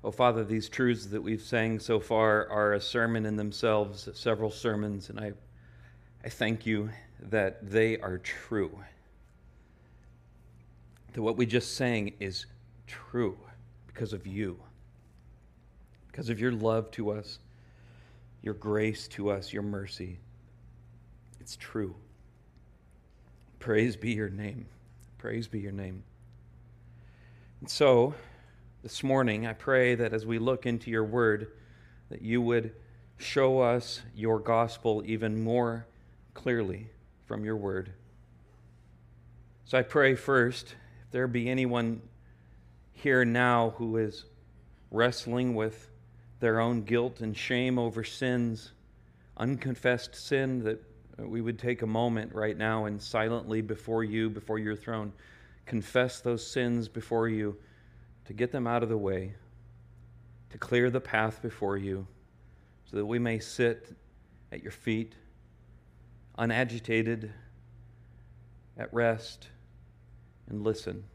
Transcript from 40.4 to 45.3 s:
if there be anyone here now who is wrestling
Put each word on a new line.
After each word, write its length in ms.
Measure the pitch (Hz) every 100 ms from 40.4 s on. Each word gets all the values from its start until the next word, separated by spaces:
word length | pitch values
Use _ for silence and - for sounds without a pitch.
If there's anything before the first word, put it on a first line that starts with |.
| 120 127 - - - -
if 80 | -
there 160 | 127 127
be 220 | 120 120
anyone 520 | 127 127 120 117 110 - - - - - - - - -
here 320 | - 147 127 120
now 480 | 117 123 120 113 110
who 200 | 117 113
is 280 | 107 - - - - - - - -
wrestling 640 | 104 120 120 -